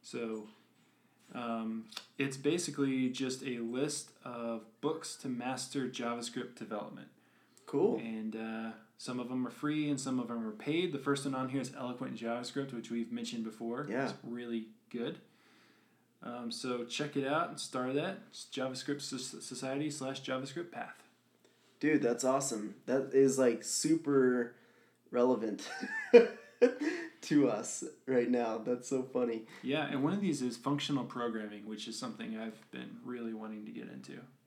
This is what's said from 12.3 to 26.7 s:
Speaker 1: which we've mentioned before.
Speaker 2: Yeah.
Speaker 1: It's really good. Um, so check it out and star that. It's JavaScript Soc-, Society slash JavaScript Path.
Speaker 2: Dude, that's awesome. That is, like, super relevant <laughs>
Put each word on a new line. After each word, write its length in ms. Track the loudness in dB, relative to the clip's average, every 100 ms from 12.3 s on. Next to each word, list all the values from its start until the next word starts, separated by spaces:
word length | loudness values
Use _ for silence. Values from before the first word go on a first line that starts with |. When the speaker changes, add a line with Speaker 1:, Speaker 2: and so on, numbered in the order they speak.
| -2 -2 -4 -4
Speaker 1:
which 200 | -6 -4
we've 200 | -4 -2
mentioned 340 | -4 -4 -4 -6
before. 420 | -6 -4 -4 -2
Speaker 2:
Yeah. 140 | 0
Speaker 1:
It's 100 | -2 -4
really 440 | -8 -8 -4 -4 -6 -18 _
good. 260 | -4 -4 -6 -16 _ _ -20 -20 _ _ _ _ _
Um, 300 | -10 -8 -6
so 340 | -4 -2 -2 -2
check 320 | -2 -2 0
it 80 | 2
out 240 | 2 0
and 100 | -4
star 320 | -6 -2 0
that. 260 | 0 0 -6 -12
It's 160 | -18 -10
JavaScript 480 | -4 -4 -4 -4 -4
Soc-, 400 | -4 -8 -8 -10
Society 480 | -10 -6 -4 -2 -2
slash 320 | -2 -4 -4
JavaScript 500 | -4 -4 -4 -8 -8
Path. 300 | -8 -10 -12 -20 _ _ _ _ _ _ _
Speaker 2:
Dude, 240 | 4 6
that's 200 | 4 4
awesome. 520 | 4 4 2 -2 -4 -8 0
That 300 | 2 6 8
is, 240 | 8 8
like, 240 | 4 4
super 880 | -2 0 4 4 6 6 8 6 0 -6 -20 _ _ _ _
relevant 560 | 4 6 6 2 -2 -6 -6 -4 -6 10
<laughs> 1080 | 10 10 0 -16 4 4